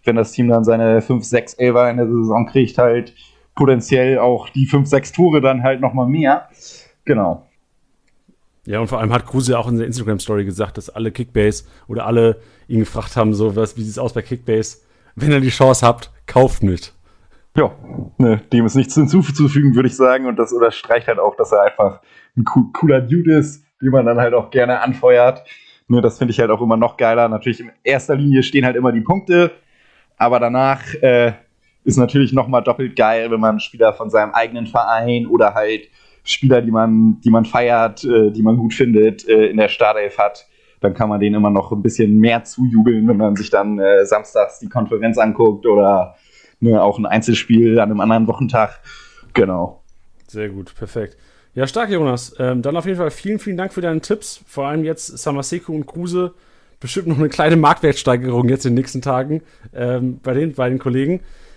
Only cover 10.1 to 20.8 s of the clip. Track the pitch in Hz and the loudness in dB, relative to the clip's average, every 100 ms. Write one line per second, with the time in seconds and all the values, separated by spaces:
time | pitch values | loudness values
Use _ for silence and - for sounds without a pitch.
10.1 | 101 - 104 101 92 101 - - - 113 | -6 -4 -4 -4 -6 -8 -10 -14 -10 -8
11.1 | - 120 117 104 107 - _ - 110 110 | -8 -6 -2 0 -2 -10 _ -12 -8 -2
12.1 | 117 113 110 - _ - 113 107 - - | 2 2 0 -8 _ -6 -4 -4 -6 -6
13.1 | - 110 104 107 101 107 - 110 104 123 | -2 0 0 -2 -2 -4 -6 -12 -8 -8
14.1 | 117 - 120 120 110 110 - _ _ _ | -8 -8 -8 -4 -2 -4 -12 _ _ _
15.1 | - 143 143 131 - 131 127 120 120 - | -4 0 2 0 2 4 4 2 0 -6
16.1 | - - 127 131 - 98 87 - _ _ | -20 -2 2 2 2 -2 -2 -8 _ _
17.1 | _ _ _ _ - 127 - - - - | _ _ _ _ -2 -2 -4 -16 -14 -8
18.1 | - 123 107 - 120 113 135 127 - 143 | 0 2 2 0 0 2 0 0 0 2
19.1 | 170 147 143 143 143 139 120 131 127 127 | 2 0 0 0 2 2 2 0 2 2
20.1 | 131 131 113 113 120 117 - | 2 -2 -2 -2 0 0 0